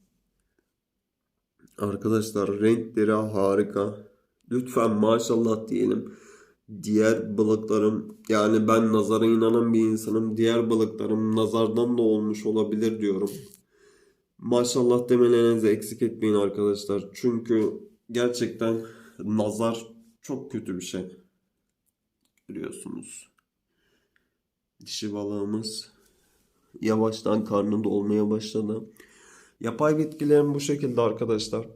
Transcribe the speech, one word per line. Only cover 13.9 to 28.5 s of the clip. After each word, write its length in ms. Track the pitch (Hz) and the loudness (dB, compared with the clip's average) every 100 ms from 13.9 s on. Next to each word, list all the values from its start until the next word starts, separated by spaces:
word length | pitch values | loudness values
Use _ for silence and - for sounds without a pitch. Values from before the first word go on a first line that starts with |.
| _ _ _ _ _ | _ _ _ _ _
Maşallah 720 | 117 123 120 135 120 123 123 | 0 0 2 2 2 2 2
demelerinizi 600 | 123 120 120 117 113 107 | 4 6 6 4 4 2
eksik 340 | 107 - 113 | 0 -4 -4
etmeyin 320 | 117 - 107 | -4 -2 0
arkadaşlar. 680 | 104 101 104 104 101 - 101 98 | 2 0 0 -2 -2 -4 -6 -6
Çünkü 580 | - 123 113 113 110 98 - - _ - | -4 -2 -2 0 0 0 -4 -14 _ -8
gerçekten 720 | 117 123 120 113 - 113 113 - - - - | -2 -2 0 -4 -2 -2 -2 -6 -18 -20 -12
nazar 680 | 101 107 104 101 117 113 - - - _ | -4 -2 -2 0 -2 -2 -10 -20 -20 _
çok 320 | - 135 - | -12 -10 -8
kötü 240 | 110 87 90 | -10 -8 -10
bir 80 | |
şey. 320 | - 95 85 - _ _ _ _ _ _ _ _ _ _ _ _ - | -8 -8 -10 -16 _ _ _ _ _ _ _ _ _ _ _ _ -16
Görüyorsunuz. 800 | - - - - - - - - _ _ _ _ _ _ _ _ _ _ _ _ _ _ _ | -12 -12 -12 -14 -14 -16 -20 -20 _ _ _ _ _ _ _ _ _ _ _ _ _ _ _
Dişi 320 | - - 107 | -14 -10 -8
balığımız 800 | 104 101 104 101 107 107 - - _ _ _ _ _ _ _ _ - | -6 -6 -6 -4 -6 -6 -12 -16 _ _ _ _ _ _ _ _ -4
yavaştan 640 | 107 110 110 110 101 107 | 0 2 0 -2 -2 -2
karnı 400 | 107 101 104 107 | 0 0 0 0
dolmaya 460 | 101 101 101 107 104 | 2 2 2 2 2
başladı. 600 | 110 - | 0 -2